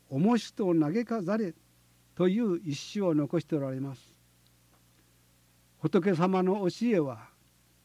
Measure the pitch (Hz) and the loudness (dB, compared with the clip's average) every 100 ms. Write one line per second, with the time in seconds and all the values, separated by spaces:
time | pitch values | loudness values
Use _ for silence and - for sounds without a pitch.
0 | - 135 196 240 - - 190 165 151 208 | -6 0 2 2 -2 -4 0 2 2 0
1 | 233 226 175 220 196 - _ _ _ _ | -2 -4 -2 -2 -2 -8 _ _ _ _
2 | _ - 180 208 226 170 185 139 - 208 | _ 0 2 2 0 -2 -4 -8 -6 -2
3 | 190 151 147 170 - 156 135 131 139 127 | 2 2 2 -2 -2 -4 -4 -6 -8 -10
4 | - _ _ _ _ _ _ _ _ _ | -18 _ _ _ _ _ _ _ _ _
5 | _ _ _ _ _ _ _ - 156 196 | _ _ _ _ _ _ _ -6 0 2
6 | 185 160 185 185 180 208 180 - 240 196 | 2 2 2 2 2 0 -2 -2 0 0
7 | 139 110 - _ _ _ _ _ | 0 -6 -16 _ _ _ _ _